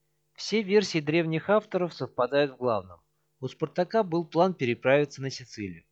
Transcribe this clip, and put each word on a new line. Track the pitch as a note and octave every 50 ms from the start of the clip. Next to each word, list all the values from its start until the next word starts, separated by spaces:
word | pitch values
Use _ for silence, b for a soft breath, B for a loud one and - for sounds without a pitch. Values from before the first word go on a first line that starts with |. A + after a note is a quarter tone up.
| _ _ _ _ _ _ _
Все | - - - G3+ A3
версии | A3 F#3 G3 G#3+ G3+ F#3 - E3
древних | D3 D3 D3+ E3+ E3 D#3+ D#3+ D#3+ - -
авторов | G3+ G#3+ G#3+ - - F#3 F3+ E3 -
совпадают | - C3+ A#2 - - A#2+ B2 C3+ C#3+ D3 C#3
в | C3 B2
главном. | B2 B2 A2+ G2+ F#2 F#2 F2 - _ _ _ _ _ _ _ _
У | C3 B2+
Спартака | - _ D#3+ D3+ - - F3+ F3 - A3+ G#3+
был | F3+ D#3+ E3+ E3+
план | D#3 - D#3+ F3 F#3+ F3+
переправиться | - C#3 A#2+ A#2+ - - C3 C3+ D3 D3 C#3+ - - C3
на | C3+
Сицилию. | C3 - B2 - - - G#2 F#2+ F2 E2 _ _